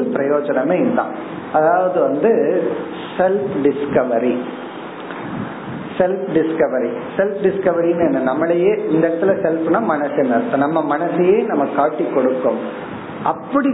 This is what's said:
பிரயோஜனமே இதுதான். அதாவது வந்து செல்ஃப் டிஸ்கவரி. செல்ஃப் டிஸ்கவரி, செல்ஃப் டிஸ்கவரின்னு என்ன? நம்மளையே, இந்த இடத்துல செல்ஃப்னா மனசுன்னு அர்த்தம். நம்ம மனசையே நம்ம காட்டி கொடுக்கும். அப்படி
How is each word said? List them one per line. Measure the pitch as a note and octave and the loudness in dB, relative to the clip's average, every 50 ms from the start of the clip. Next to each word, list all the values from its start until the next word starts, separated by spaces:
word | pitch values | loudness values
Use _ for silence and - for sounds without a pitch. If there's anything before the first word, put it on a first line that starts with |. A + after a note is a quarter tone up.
| - - | 2 0
பிரயோஜனமே | - C#3 C#3 C#3+ D3 C#3+ - - - B2+ C3 D#3 F3+ | 0 0 0 2 2 0 0 0 0 0 2 2 2
இதுதான். | E3 C3 A#2 - - - - - - - - - - - - | 2 2 2 2 0 0 -2 -4 -8 -10 -10 -10 -10 -8 0
அதாவது | - D#3 D#3 D#3+ F3 F#3 F#3 F#3 F3+ F3 | 2 4 4 6 4 4 4 2 4 4
வந்து | C#3+ C3+ C#3 D3 - A3+ A3 D#3+ C#3+ D3+ F3+ F3+ - - - - - - - - - - | 2 2 2 4 4 4 4 4 4 2 2 2 0 0 -2 -4 -6 -8 -8 -10 -10 -8
செல்ஃப் | - - F#3 F#3+ G3 G#3 G3+ - - D3+ | 0 2 2 4 4 2 0 -2 -2 0
டிஸ்கவரி. | C3+ C#3+ C3+ C#3+ C#3+ C#3 C3+ D3+ B2+ B2 A#2+ A2+ A#2+ B2 B2 B2 B2 - - - - - - - - - - - - - - - C2+ - - - - - - - - - - - - - | 0 0 -2 -2 -2 2 2 2 2 2 0 0 2 2 0 0 -4 -6 -8 -10 -12 -12 -12 -12 -12 -12 -12 -12 -12 -12 -10 -10 -8 -8 -6 -6 -8 -8 -8 -10 -10 -10 -10 -10 -10 -8
செல்ஃப் | - - F#3 F3+ F#3+ F#3 F#3 - | -4 -2 -2 -2 -2 -4 -6 -2
டிஸ்கவரி, | D#3 D#3+ D#3 D#3+ D#3+ D#3 D3+ C3 C3 B2+ A#2 A#2 - - - - | -2 -2 -2 -2 0 0 -2 0 0 -2 -4 -4 -6 -8 -10 -8
செல்ஃப் | - - G3 G#3 G3 - | -4 -2 -2 -2 -2 -2
டிஸ்கவரின்னு | - F#3+ F#3+ F#3+ - F#3 E3+ E3+ E3+ E3+ E3+ E3+ E3+ | -2 -2 0 0 0 0 0 2 0 0 0 0 0
என்ன? | D3+ C3+ C3 B2+ | 0 0 0 0
நம்மளையே, | C3 C3 D3+ E3 E3+ E3+ F3 F3 G3+ G#3+ G#3 - | 0 0 0 0 0 2 2 2 2 2 0 -2
இந்த | - D#3 D#3+ E3 | 0 2 2 2
இடத்துல | E3 E3 E3 G3 F#3+ F#3+ | 2 2 0 2 0 0
செல்ஃப்னா | - F#3+ D#3+ D#3+ D#3+ E3 D#3+ E3+ G#3 A#3 | 2 0 0 0 0 0 0 0 2 2
மனசுன்னு | F#3 D#3 C#3+ D3 C#3+ - D3 C3+ B2+ A#2+ | 0 0 0 0 -2 0 0 2 2 2
அர்த்தம். | A#2+ B2 - C#3+ C3+ C#3+ | 0 0 0 0 0 0
நம்ம | D3 E3 D#3+ D3+ | 2 2 0 0
மனசையே | C#3+ C#3+ D3+ F3 E3+ D3+ E3+ F3+ F3+ G#3 A#3 - | 0 0 0 0 -2 0 2 4 4 4 4 4
நம்ம | - F3 D3 C#3 - | 2 0 0 0 0
காட்டி | - - C#3+ D#3 - - E3 | 2 2 2 2 2 0 -2
கொடுக்கும். | B2 - C#3 B2+ B2+ B2+ B2+ - A#2+ A2 A2 G#2 - - - - - - - - - - - - | 0 0 2 2 2 2 2 0 0 0 0 -4 -6 -8 -8 -10 -10 -10 -10 -10 -12 -10 -4 -2
அப்படி | D3+ E3 E3+ - - B3+ C#4+ C4+ C#4 | -2 -2 -4 -6 -2 -2 0 2 2